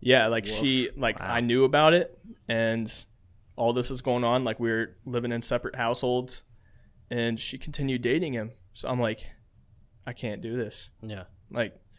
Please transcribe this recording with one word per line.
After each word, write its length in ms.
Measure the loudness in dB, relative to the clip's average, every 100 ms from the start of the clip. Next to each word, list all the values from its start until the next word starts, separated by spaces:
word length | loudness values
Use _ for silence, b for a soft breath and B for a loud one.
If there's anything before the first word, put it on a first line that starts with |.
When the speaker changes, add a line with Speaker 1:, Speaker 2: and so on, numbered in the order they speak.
Speaker 1:
Yeah, 260 | 4 6 6
like, 180 | 2 0
she, 400 | 0 2 2 0
Speaker 2:
Woof. 80 | 0
Speaker 1:
like, 220 | -2 -2
Speaker 3:
Wow. 140 | -2
Speaker 1:
I 60 | 0
knew 220 | 2 6
about 300 | 6 8 6
it, 240 | 6 2 -8 -20 -18 -4
and 440 | 0 2 0 -4 -8 -16 -20 -20 -20 _ -2
all 160 | 0
this 160 | 0 -2
was 120 | -4
going 220 | -2 0
on. 200 | 2 2
Like, 160 | 0 -2
we 100 | -2
were 280 | 0 -4 -8 -6
living 260 | -4 -2
in 100 | -4
separate 340 | -2 -2 -4 -4
households, 680 | -2 0 0 0 -2 -10 _ -20 _ -20 -20 _ -8
and 300 | -4 -2 -2
she 180 | -8 -8
continued 440 | -8 -4 -2 -2
dating 320 | 0 0 0
him. 180 | -4 -6 -12 -20
So 160 | -12 -4
I'm 100 | 0
like, 300 | 0 -2 -10 -16 _ _ _ -20 -20 -18 -14
"I 60 |
can't 280 | -8 -6 -6
do 160 | -6 -6
this." 320 | -6 -10 -20 -16
Speaker 4:
Yeah. 240 | -12 -12 -14 -20 -12
Speaker 1:
Like, 240 | -6 -6 -6 _